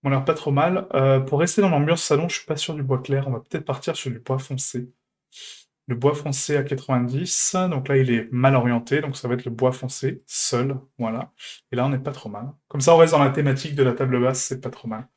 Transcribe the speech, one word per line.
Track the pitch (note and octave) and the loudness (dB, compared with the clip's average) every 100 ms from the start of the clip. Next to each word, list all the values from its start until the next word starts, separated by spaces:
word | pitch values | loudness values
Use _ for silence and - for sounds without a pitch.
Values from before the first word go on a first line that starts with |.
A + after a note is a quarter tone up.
M'ont | C#3+ | 2
l'air | C3+ | 0
pas | C3+ | 2
trop | D#3 - | 0 0
mal. | C#3+ E3 F#3 - | 2 2 0 0
Euh, | - C3+ C3+ | 2 4 4
pour | C3+ C#3+ | 2 0
rester | E3+ - | 2 2
dans | G3 | 2
l'ambiance | D#3 D3+ E3+ | 4 2 0
salon, | - D3 E3+ | 2 0 0
je | - | -6
suis | - | -6
pas | D3+ | -6
sûr | - | -6
du | D3+ | -6
bois | C3+ B2+ | -2 -2
clair. | - C#3 C3+ | 0 -2 -2
On | |
va | A#2 | -6
peut-être | - D#3 | -6 -8
partir | - C3+ - D#3 | -6 -6 -4 -6
sur | C3+ | -6
du | A2+ | -8
bois | - C3+ | -4 -4
foncé. | C3+ C3 - A#2+ B2 _ _ _ _ - - - _ _ - | -4 -6 -6 -8 -10 _ _ _ _ -20 -20 -20 _ _ -8
Le | |
bois | A#2+ C3+ | 0 0
foncé | D3 D3+ C3+ - D3 | 0 -4 -4 0 -2
à | |
quatre-vingt-dix, | C3+ C3+ - B2+ B2 C3 F3+ - - F#3 F#3 | 0 -6 0 0 0 -2 -2 -2 0 0 0
donc | D3 C3+ | -2 0
là | C#3 | 2
il | C3 | 4
est | A#2 A2 | 0 0
mal | B2 C3+ C3+ | 2 4 4
orienté, | A#2+ A#2+ A#2 C#3+ | 2 0 0 -2
donc | D3+ C3+ | -2 -8
ça | A#2+ | -4
va | |
être | B2 | -4
le | B2 | -6
bois | A#2 B2+ | 0 0
foncé | B2+ C3 - C3+ C#3 _ | 0 -8 -6 -6 -6 _
seul, | - - A#2+ C3+ C3+ - - | -6 -2 -2 -2 -4 -10 -8
voilà. | A2+ A#2 C3+ _ - - _ | -6 -6 -10 _ -20 -20 _
Et | B2 | -4
là | C3 | -2
on | |
n'est | C3+ | -2
pas | C3 | -6
trop | C3+ A2 | -10 -12
mal. | G#2 B2 - _ | -12 -14 -16 _
Comme | D3 | 0
ça | C3+ | 6
on | E3 | 8
reste | E3 | 8
dans | D#3+ | 8
la | C#3 | 4
thématique | C#3 C#3+ C3+ D#3 C#3+ | 4 0 0 -4 2
de | |
la | C3 | 2
table | A#2+ C3 B2 | 2 0 2
basse, | B2 C3 | 2 0
c'est | - B2+ | -6 -8
pas | A2+ | -10
trop | - A2+ | -12 -10
mal. | A2 B2+ | -10 -12